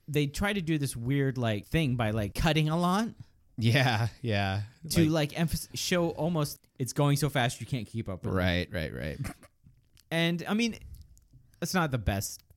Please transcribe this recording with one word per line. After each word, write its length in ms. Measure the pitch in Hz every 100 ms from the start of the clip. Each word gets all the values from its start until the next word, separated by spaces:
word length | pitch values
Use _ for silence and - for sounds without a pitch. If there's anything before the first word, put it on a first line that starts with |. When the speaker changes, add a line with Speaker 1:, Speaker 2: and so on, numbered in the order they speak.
| -
Speaker 1:
they 200 | 147 143
try 260 | - 202
to 80 | 202
do 160 | 160 156
this 180 | 135 120
weird, 420 | 117 143 135 127
like, 280 | 117 104 -
thing 300 | 160 147 120
by, 160 | 110
like, 240 | 110 104 -
cutting 340 | 165 151 151
a 80 | 160
lot. 300 | 175 196 226 - - _ _ -
Speaker 2:
Yeah, 500 | 113 135 131 110 117 -
yeah. 400 | 120 101 98 95 104 - 160
Speaker 1:
To, 180 | 170 156
Speaker 2:
Like 220 | 160 143
Speaker 1:
like, 160 | - 165
emph-, 180 | - -
show 360 | - - 180 170
almost 500 | - 156 165 147 - _ -
it's 160 | 127
going 240 | - 143 143
so 100 | 147
fast 300 | 139 120 -
you 60 | 113
can't 220 | 131 101
keep 200 | 110 107
up 160 | 90
with 100 | -
it. 40 | 92
Speaker 2:
Right, 300 | 90 87 90
right, 220 | 90 76
right. 240 | 60 73 - - - - _ - - _ - _
Speaker 1:
And, 320 | 165 165 170 -
I 60 |
mean, 240 | 208 233 - - - - - _ - - _
it's 120 | 170
not 180 | 185 160
the 60 | 127
best 460 | 98 98 - - -